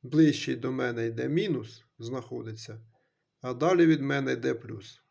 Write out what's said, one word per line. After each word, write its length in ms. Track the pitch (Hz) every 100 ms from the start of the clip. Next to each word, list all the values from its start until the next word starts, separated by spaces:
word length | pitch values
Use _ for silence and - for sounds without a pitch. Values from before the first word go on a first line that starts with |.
ближчий 540 | 127 151 156 143 - 127
до 160 | 131
мене 340 | 131 127 117 113
йде 220 | 113 127
мінус, 560 | 160 208 135 107 - _ _
знаходиться, 800 | 117 131 120 123 110 110 - 110 - _ _ _ _ _
а 140 | 127
далі 320 | 123 160 185 165
від 140 | 156
мене 320 | 139 143 131
йде 220 | 123 131
плюс. 480 | 123 113 110 - - _